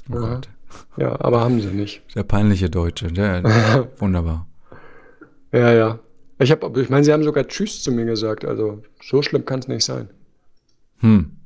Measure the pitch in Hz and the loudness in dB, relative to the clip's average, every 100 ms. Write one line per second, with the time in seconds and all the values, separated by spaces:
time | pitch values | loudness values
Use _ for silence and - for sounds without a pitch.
0 | - 120 117 123 - - - - - - | -10 -6 -4 -6 -10 -18 -20 -20 -18 -6
1 | 123 - - 120 117 120 101 98 101 - | -4 -2 0 2 2 0 -2 -6 -6 -10
2 | - 110 95 101 104 95 92 90 85 - | -12 -8 0 2 4 2 0 0 -2 -4
3 | 92 87 104 90 95 110 110 131 123 - | -6 -2 0 0 2 2 2 2 -2 -4
4 | 101 90 82 80 - - - - - - | -2 0 -2 -4 -8 -16 -20 -20 -20 -20
5 | - - - - - 123 120 117 110 110 | -20 -20 -20 -20 -4 2 4 4 2 -2
6 | - - - - 131 156 - 131 123 135 | -12 -20 -20 0 2 2 2 -4 0 4
7 | 147 151 151 120 135 - 208 - - 120 | 4 4 2 0 -2 -4 -6 -6 -4 -2
8 | 113 110 110 107 - 110 107 104 - _ | -2 -2 -4 -4 -6 -4 -4 -6 -16 _
9 | - 139 147 147 - 131 127 120 120 127 | -2 -2 0 -4 -4 -6 -6 -4 -4 -6
10 | 107 _ - _ _ _ _ _ _ _ | -12 _ -20 _ _ _ _ _ _ _
11 | 110 107 76 - | 4 4 2 -8